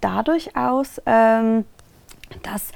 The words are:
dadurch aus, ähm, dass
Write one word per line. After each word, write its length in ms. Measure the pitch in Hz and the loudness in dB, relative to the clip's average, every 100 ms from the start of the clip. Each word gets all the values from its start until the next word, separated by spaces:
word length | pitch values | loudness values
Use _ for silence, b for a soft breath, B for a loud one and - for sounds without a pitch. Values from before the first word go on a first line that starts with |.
dadurch 560 | 196 190 226 330 - - | -4 -2 0 -2 -2 -4
aus, 440 | 247 254 277 - - | -2 0 -4 -6 2
ähm, 580 | 226 226 226 226 226 208 - - _ - - - - | 4 4 4 2 0 -2 -10 -20 _ -20 -20 -20 -18
dass 300 | - 202 - | -12 -10 -12